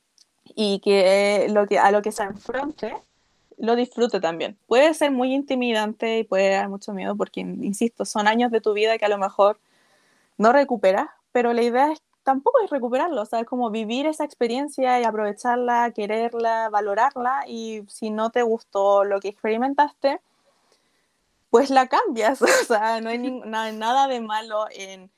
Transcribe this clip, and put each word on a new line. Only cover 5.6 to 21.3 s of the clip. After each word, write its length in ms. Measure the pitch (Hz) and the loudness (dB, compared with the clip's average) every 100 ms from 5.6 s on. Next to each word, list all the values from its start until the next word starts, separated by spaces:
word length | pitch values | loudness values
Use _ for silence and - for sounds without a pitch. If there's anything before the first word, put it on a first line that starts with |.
| 240 220 214 214 226 226 | 0 -2 -2 -4 -4 -2
y 60 | |
puede 240 | 220 190 196 | -2 0 2
dar 200 | 196 202 | 2 -2
mucho 260 | 202 - | -8 -10
miedo 220 | 196 196 208 | -8 -6 -4
porque, 240 | 214 190 | -6 -8
insisto, 640 | 185 190 - 196 233 - | -10 -6 -6 -2 -2 -4
son 220 | 202 220 208 | -6 -2 0
años 240 | 233 240 | 2 0
de 100 | 226 | 0
tu 120 | 220 | 0
vida 260 | 208 220 226 | 0 0 0
que 60 | |
a 40 | 208 | 0
lo 80 | 202 | 0
mejor 400 | 196 - 202 214 _ _ _ _ _ _ _ - | -2 2 2 2 _ _ _ _ _ _ _ 2
no 140 | 220 | 4
recuperas, 560 | 277 277 233 190 196 302 - _ | 4 2 2 2 2 -2 -10 _
pero 200 | 247 240 | -2 0
la 100 | 240 | 0
idea 300 | 240 240 294 | 0 2 0
es, 100 | 311 _ _ | -2 _ _
tampoco 380 | - 269 392 523 | -2 2 4 4
es 60 | 392 | 2
recuperarlo, 500 | 285 240 254 349 262 | -2 -2 -2 -2 -4
o 60 | 220 | -4
sea, 140 | 233 | -4
es 60 | 233 | -4
como 220 | 254 233 | -4 -2
vivir 380 | 220 214 247 311 | -4 -4 -2 -2
esa 180 | 311 | -4
experiencia 760 | 294 - 240 247 294 277 254 247 | -6 -4 -4 -2 -6 -2 0 2
y 60 | |
aprovecharla, 840 | 226 214 208 208 247 240 240 240 240 | 0 -2 -4 -4 -2 0 0 0 0
quererla, 800 | 226 208 220 233 233 226 226 226 | -2 -4 -2 -2 -2 -2 -2 -2
valorarla, 720 | 214 208 202 262 262 247 277 - | -2 0 0 0 0 -4 -4 -6
y 380 | 233 220 220 208 | -10 -10 -10 -14
si 200 | - 220 | -10 -6
no 220 | 214 226 | -4 -2
te 120 | 247 | 0
gustó 640 | 233 226 _ 196 196 202 | 0 -2 _ 0 4 4
lo 160 | 196 196 | 2 -2
que 80 | 196 | -4
experimentaste, 920 | - 220 226 269 277 294 - 269 294 _ _ _ _ _ _ _ _ _ _ _ | -6 -4 -2 0 0 0 0 -2 -2 _ _ _ _ _ _ _ _ _ _ _